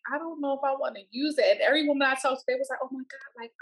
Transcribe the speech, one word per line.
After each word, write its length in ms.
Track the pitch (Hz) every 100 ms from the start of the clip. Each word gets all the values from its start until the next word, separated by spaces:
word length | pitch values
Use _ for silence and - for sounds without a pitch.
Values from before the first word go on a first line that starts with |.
| -
"I 40 | 285
don't 220 | 330 320
know 120 | 277
if 80 | 269
I 100 | 277 269
wanna 260 | 247 214 190
use 260 | 233 302 294
it." 60 | 196
And 100 | 202
every 260 | 220 302 294
woman 200 | 277 269
I 80 | 262
talked 260 | 277 262
to, 40 | -
they 80 | 254
was 140 | 269
like, 100 | 254
"Oh 60 | 262
my 100 | 262
God, 380 | 262 269 - 240
like, 100 | 233 -